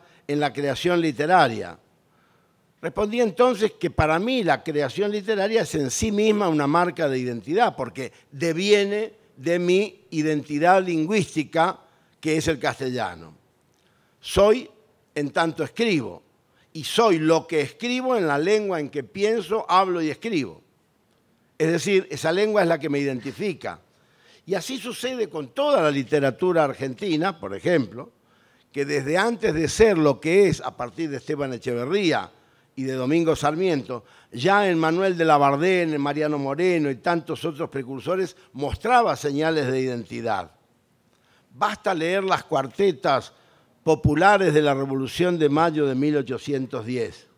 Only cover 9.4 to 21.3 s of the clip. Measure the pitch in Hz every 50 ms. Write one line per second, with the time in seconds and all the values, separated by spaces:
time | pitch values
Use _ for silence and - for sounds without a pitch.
9.4 | 127 165 175 180 175 175 180 190 214 190 - - _ _ 165 156 151 156 151 147
10.4 | 131 - 147 143 160 180 190 190 190 180 170 156 156 165 220 208 165 - - 160
11.4 | 143 - - 165 165 190 - - - _ _ _ _ _ _ _ - 160 156 160
12.4 | - 165 156 120 143 139 117 - 139 127 123 123 107 90 87 82 82 80 78 _
13.4 | _ _ _ _ _ _ _ _ _ _ _ _ _ _ _ _ - - - 190
14.4 | 202 214 220 254 - - _ _ _ _ _ _ _ _ _ 147 147 135 - 180
15.4 | 165 165 - 170 147 - - - 233 226 185 143 113 95 87 85 _ _ _ _
16.4 | _ _ _ _ _ _ - 156 135 - - 214 233 214 175 156 156 156 165 160
17.4 | 156 - 170 151 139 - - - 226 247 247 254 254 254 254 220 175 151 143 143
18.4 | 156 190 214 214 208 196 180 156 147 127 - 143 123 - - 196 202 214 226 233
19.4 | 170 156 214 220 - - 175 190 196 185 175 170 160 151 135 - - 233 208 156
20.4 | 123 90 78 - _ _ _ _ _ _ _ _ _ _ _ _ _ _